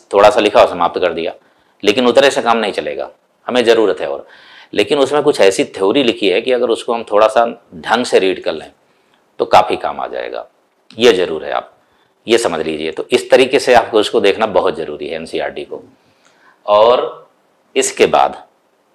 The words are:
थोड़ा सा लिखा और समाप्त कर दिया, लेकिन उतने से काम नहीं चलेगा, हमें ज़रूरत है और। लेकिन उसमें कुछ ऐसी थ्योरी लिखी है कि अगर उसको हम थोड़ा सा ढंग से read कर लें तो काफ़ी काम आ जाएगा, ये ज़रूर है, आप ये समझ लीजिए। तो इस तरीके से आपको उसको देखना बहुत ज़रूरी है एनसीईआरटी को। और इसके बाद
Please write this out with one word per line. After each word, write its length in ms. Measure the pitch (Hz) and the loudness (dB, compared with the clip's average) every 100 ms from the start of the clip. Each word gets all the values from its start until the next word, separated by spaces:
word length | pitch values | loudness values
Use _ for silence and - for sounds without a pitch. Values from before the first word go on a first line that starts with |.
| _ | _
थोड़ा 180 | 101 104 | 4 4
सा 100 | 110 | 4
लिखा 200 | 104 120 | 2 4
और 80 | 92 | 2
समाप्त 320 | 90 85 92 | 2 -4 -2
कर 120 | 87 | -4
दिया, 200 | 82 85 - _ _ _ _ | -4 -8 -10 _ _ _ _
लेकिन 240 | 98 104 123 | -2 0 2
उतने 240 | 120 139 | 4 4
से 120 | - | 2
काम 160 | 117 113 | 0 0
नहीं 140 | 104 | -2
चलेगा, 380 | 82 76 69 65 - _ _ - | -4 -8 -10 -12 -14 _ _ -4
हमें 160 | 123 | 0
ज़रूरत 360 | 113 113 104 85 | 4 4 2 0
है 80 | 82 | -4
और। 180 | 69 - - - - - | -8 -12 -20 -20 -20 -8
लेकिन 260 | 98 107 151 | -4 0 0
उसमें 240 | 131 147 | 0 2
कुछ 180 | 147 135 | 0 2
ऐसी 220 | 98 190 139 | 2 2 -4
थ्योरी 360 | - 98 127 | -2 -2 0
लिखी 260 | 123 101 98 | 0 0 -2
है 120 | 92 | -2
कि 120 | 117 | -2
अगर 160 | 123 120 | -2 -2
उसको 240 | 110 - | -4 -4
हम 100 | 117 110 | -6 -2
थोड़ा 160 | 104 110 | 2 2
सा 160 | 123 117 - _ 85 | 2 0 -4 _ -16
ढंग 280 | 78 113 | -4 -4
से 140 | 123 117 | 0 2
read 240 | 95 90 | 2 -2
कर 100 | 87 | -6
लें 180 | 78 73 _ _ _ _ _ _ _ | -8 -12 _ _ _ _ _ _ _
तो 40 | - | 2
काफ़ी 300 | 98 - 92 | 2 2 -2
काम 240 | 76 71 | -6 -8
आ 60 | 64 | -10
जाएगा, 400 | 62 60 60 - _ _ _ _ 107 | -10 -10 -12 -14 _ _ _ _ 2
ये 160 | 120 | 4
ज़रूर 300 | 95 82 80 | 4 0 -4
है, 80 | 71 | -6
आप 180 | 62 - _ _ _ _ _ - | -8 -8 _ _ _ _ _ -2
ये 120 | 113 | 0
समझ 220 | 98 80 | 0 -4
लीजिए। 300 | 78 78 80 | -6 -6 -8
तो 140 | - - | -8 -4
इस 180 | 123 - | -4 2
तरीके 280 | 127 127 - | 4 4 0
से 160 | - | 2
आपको 240 | 120 - 104 | 2 4 0
उसको 200 | 101 120 | 0 0
देखना 260 | 101 95 110 | 0 0 0
बहुत 280 | 92 90 80 | 0 0 -4
ज़रूरी 320 | 78 76 71 | -8 -10 -10
है 80 | 80 | -10
एनसीईआरटी 480 | 80 80 71 73 | -10 -8 -8 -10
को। 180 | 73 67 - _ _ _ _ _ _ _ - | -14 -16 -18 _ _ _ _ _ _ _ 0
और 640 | 104 113 127 - - - _ _ _ _ 131 | 4 4 4 0 -10 -20 _ _ _ _ -4
इसके 300 | 127 - 98 | -4 0 2
बाद 340 | 76 67 - - _ _ _ _ | 4 0 -2 -16 _ _ _ _